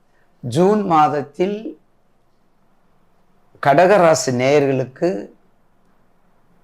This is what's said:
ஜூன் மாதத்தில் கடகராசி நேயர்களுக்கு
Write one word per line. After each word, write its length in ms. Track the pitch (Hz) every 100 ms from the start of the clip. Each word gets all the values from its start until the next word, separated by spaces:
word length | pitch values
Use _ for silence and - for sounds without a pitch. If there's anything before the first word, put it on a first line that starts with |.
| _ _ _ _
ஜூன் 380 | 127 120 185 214 196
மாதத்தில் 720 | 160 147 147 127 - 185 208 226 - _ _ _ _ _ _ _ _ _ _ _ _ _ _ _ _ _ -
கடகராசி 680 | 143 143 180 202 165 156 -
நேயர்களுக்கு 760 | 123 131 147 139 131 120 - 175 202 208 _ _ _ _ _ _ _ _ _ _ _ _ _